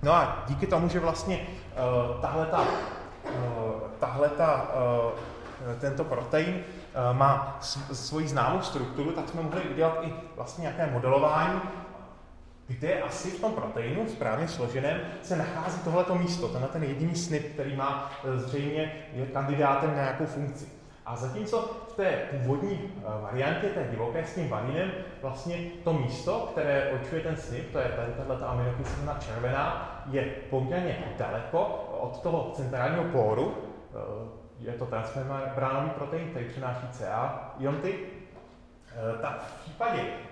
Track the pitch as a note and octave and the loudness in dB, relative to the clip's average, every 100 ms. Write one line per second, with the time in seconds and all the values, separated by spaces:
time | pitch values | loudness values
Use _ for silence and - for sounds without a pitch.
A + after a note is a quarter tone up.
0 | C#3+ E3+ C#3 - - C#3 G3 E3+ E3+ F3 | 8 8 6 2 -2 0 4 4 4 4
1 | E3 D#3+ F#3+ F3+ - - - - B2+ B2 | 2 0 -2 -2 -4 -8 -8 0 4 4
2 | A#2+ A#2+ D3 D#3+ D#3+ E3+ - - - - | 2 0 0 2 2 4 4 2 -2 -8
3 | - - - B2+ A#2+ A#2 A2 A2 - - | -10 -10 -6 -2 -2 0 -2 -2 -6 -2
4 | B2 B2+ D3 D3 D#3+ C#3 - C3 B2 A#2+ | -2 4 2 6 4 4 2 2 4 4
5 | A#2 - - - - - B2 A#2+ C#3 C3+ | 2 0 -8 -10 -12 -8 -6 -2 -2 0
6 | C#3+ B2+ A#2 D#3 E3+ F3+ - - - C3 | 0 0 2 4 4 0 -4 -12 -8 0
7 | B2 B2+ C#3 B2 - - - C#3 C#3 C3 | 2 6 8 6 2 -4 -6 -6 -6 -6
8 | - D#3 D#3 C3+ A#2+ F3+ - C#3+ A#2+ - | -2 -2 2 4 4 4 0 -2 -2 0
9 | C#3+ E3 - E3+ D#3+ E3+ D#3 C3 D#3+ D#3+ | 0 0 -4 -2 -2 -2 -2 4 4 4
10 | D#3+ - - - A#2+ E3+ D#3 - D#3 B2 | -2 -6 -10 -10 -8 -4 -6 0 0 2
11 | B2+ C#3 D3+ D3+ F3 F#3 - - - - | 6 6 6 4 4 0 -2 -8 -10 -14
12 | - - - - - - - B2 D3+ F#3+ | -16 -18 -20 -20 -20 -20 -10 -4 0 0
13 | - - F#3 - A3 - A2 A#2+ A#2 E3 | 0 -4 -6 -2 0 0 -4 -2 -2 0
14 | A3 - A#2+ A2+ E3 - A#2+ C3+ C#3+ D#3+ | -2 -2 0 0 0 0 -2 0 0 0
15 | - - - D#3 - E3 E3+ - E3+ E3+ | -4 -8 -2 0 0 -2 -2 -2 2 4
16 | F3+ F3 F3 E3+ - B2 C3+ E3 D3 C3+ | 4 4 2 0 0 0 -2 0 -2 2
17 | E3 E3+ - D3+ D3 D3 C#3 C3+ C#3 C3+ | 0 0 0 0 0 -4 -2 0 0 0
18 | - - C3+ B2+ B2 C#3+ C#3+ D#3 D#3 - | -4 -4 0 0 0 0 0 0 0 -4
19 | - B2 C3 C#3 C#3 C#3+ C#3+ C#3 D#3 C#3+ | -8 -6 -2 0 2 4 6 6 4 2
20 | C3+ C3 D#3 C#3+ C#3+ - - - - - | 2 0 -2 -2 -4 -4 -10 -14 -20 -16
21 | - B2 B2+ G#3 G#3 A3+ A3+ - - - | -8 -4 -4 -2 0 0 0 -6 -8 2
22 | F#3 C#3+ - C3+ B2 C#3+ G3 F#3 - - | 2 4 0 0 2 2 2 -2 -4 -6
23 | G#2+ G#2+ G#2 B2+ C#3 E3 G3+ - A#2 A2+ | -6 -4 -4 0 2 2 0 0 -2 -2
24 | A#2+ E3 D#3+ - D3 G#2+ A#2+ D3+ F#3+ E3+ | 0 -2 -2 -2 0 0 0 0 0 -2
25 | - - C3+ B2 E3+ F3 F3 - E3+ D#3 | -8 -6 -6 -4 -4 -4 -6 -2 2 2
26 | B2 - - A3+ - E3+ D3 C#3 C#3 C3 | 2 0 0 0 0 0 4 4 4 0
27 | - E3 D#3 D3+ - A#2+ - D3+ B2 - | 0 -2 -2 -4 -4 -6 -2 0 0 0
28 | A#2 A#2 C3+ B2+ A#2+ B2 B2 B2 C3+ - | -2 -4 -2 -2 0 2 2 0 -2 -2
29 | C#3+ C#3+ - A2 B2 C#3 C#3+ - - - | -2 -4 -4 -2 0 2 0 -2 -6 -8
30 | C#3 C#3 A2+ - - C3+ C3 F3+ F3 - | -2 0 0 -4 -2 0 2 0 0 -2
31 | - - - G#2+ - E3 - - - - | -4 -4 -2 -2 0 2 2 0 -4 -4
32 | B2 - F3 D#3+ B2+ - B2+ B2+ C3 E3+ | -4 -2 0 2 0 -2 -2 0 2 2
33 | E3 C3+ G#2+ A2 E3+ - - - - A2 | 2 4 4 4 2 -2 -8 -12 -12 -8
34 | G2+ G#2 A2+ A2+ - - A2+ A#2+ A#2+ A2+ | -8 -6 -10 -12 -16 -12 -8 -6 -4 -2
35 | A2 C3+ C3+ C#3 C3+ C3 C3 C3+ D3+ - | -4 -4 -4 -4 -2 0 0 2 0 -2
36 | - E3 E3 - A2+ C3+ C3 A#2+ - - | -4 -4 -4 -6 -6 -4 -4 -4 -6 -6
37 | G2 A2 C3 - - - C3+ E3 F#3+ G3 | -2 0 0 -2 -8 -4 -2 0 -2 -2
38 | - - - - - - - - - A#2 | -6 -12 -16 -18 -20 -20 -20 -20 -16 -4
39 | A2+ A2+ C#3+ - - - - - A3+ F3 | -4 -2 -4 -6 -10 -12 -14 -2 0 2
40 | - - - | -2 -6 -10